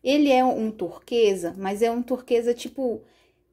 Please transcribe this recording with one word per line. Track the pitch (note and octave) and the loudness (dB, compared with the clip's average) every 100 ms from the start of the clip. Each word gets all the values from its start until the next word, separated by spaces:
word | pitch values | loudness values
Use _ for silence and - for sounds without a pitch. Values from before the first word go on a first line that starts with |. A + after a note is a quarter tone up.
Ele | B3+ D4 C#4+ | 2 2 4
é | B3+ | 4
um | B3+ - A3 | 2 0 -4
turquesa, | G#3+ F3 - - A#3+ G#3+ F#3+ E3+ F#3 | -4 -8 -10 -4 2 2 2 -6 -6
mas | G3 G3+ | -8 -2
é | A#3 | -2
um | A#3 | -2
turquesa, | A#3+ B3+ - A#3 A#3 | -4 -6 0 0 0
tipo... | A#3+ B3 - B3+ A3 _ _ _ _ _ | -4 -6 -6 -6 -6 _ _ _ _ _